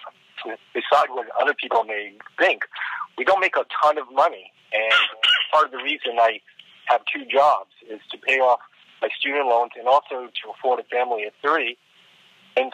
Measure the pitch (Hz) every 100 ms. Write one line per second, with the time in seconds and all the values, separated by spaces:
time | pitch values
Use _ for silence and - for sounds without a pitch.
0 | - - _ - 113 110 _ 127 - 147
1 | 151 127 113 120 143 - - 117 110 104
2 | 104 - - - 180 - - - - -
3 | - - 131 190 185 139 - - 151 151
4 | 123 135 165 101 - _ _ 107 110 -
5 | - - - - - 156 147 127 135 151
6 | 127 117 113 107 _ - - - - 123
7 | - 147 120 131 147 104 - _ 117 107
8 | - 120 135 131 127 120 - _ _ _
9 | - - 139 143 131 117 120 123 123 143
10 | - 131 123 - 107 - 131 123 - 123
11 | 123 113 104 - 143 160 120 123 _ _
12 | _ _ _ _ _ 127 131